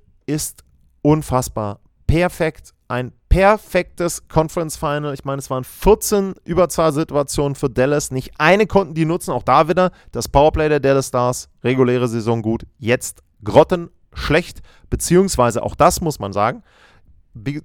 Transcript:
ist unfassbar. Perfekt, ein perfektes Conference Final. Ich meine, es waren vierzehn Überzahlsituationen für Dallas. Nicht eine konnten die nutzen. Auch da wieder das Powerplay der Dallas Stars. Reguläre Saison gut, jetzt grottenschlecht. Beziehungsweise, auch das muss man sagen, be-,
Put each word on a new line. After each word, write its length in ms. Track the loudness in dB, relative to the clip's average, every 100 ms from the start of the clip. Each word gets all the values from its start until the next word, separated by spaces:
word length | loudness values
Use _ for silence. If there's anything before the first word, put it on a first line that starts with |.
| _ _
ist 400 | -8 -6 -6 -14 _ _ _ _
unfassbar. 800 | 2 2 2 -2 -2 -6 -8 -8 _ _ 0
Perfekt, 680 | 2 0 0 -4 -4 -14 _ -8
ein 240 | -6 -6 -10 0
perfektes 1000 | 4 4 4 0 -4 -4 -4 -6 -6 -4
Conference 480 | 0 0 -2 -6 -6
Final. 360 | -6 -4 -6
Ich 120 | -8 -8
meine, 140 | -8
es 100 | -6
waren 140 | -8
vierzehn 680 | -8 -2 4 4 2 -2 -2 -6
Überzahlsituationen 1120 | -4 0 0 2 0 0 -2 -2 -2 -2 -4 -2
für 120 | -4
Dallas. 420 | 0 0 0 -2
Nicht 220 | -8 -8 -2
eine 280 | 2 4 4
konnten 280 | 0 0
die 100 | -2
nutzen. 280 | -2 -2 -4
Auch 100 | -4
da 260 | 2 4 4
wieder 220 | 2 0 -2 -12
das 160 | -8 -2
Powerplay 420 | 2 4 4 0
der 100 | 2
Dallas 280 | 2 2 0
Stars. 420 | 0 -2 -2 -10 _
Reguläre 460 | -2 2 2 2 0
Saison 320 | -2 -2 -2
gut, 240 | -2 -4 -6 _
jetzt 440 | -2 -2 -2 -14 _ _
grottenschlecht. 1160 | 2 4 4 2 -6 _ _ -8 -2 -2 -2 -10 -20 -20 -10
Beziehungsweise, 720 | -6 0 2 2 2 0 0
auch 120 | -4
das 260 | 2 2 2
muss 200 | -4 -4
man 120 | -6
sagen, 300 | -2 -2 -2 -12 _ _ _ _ _ _
be-, 300 | -14 -10 -10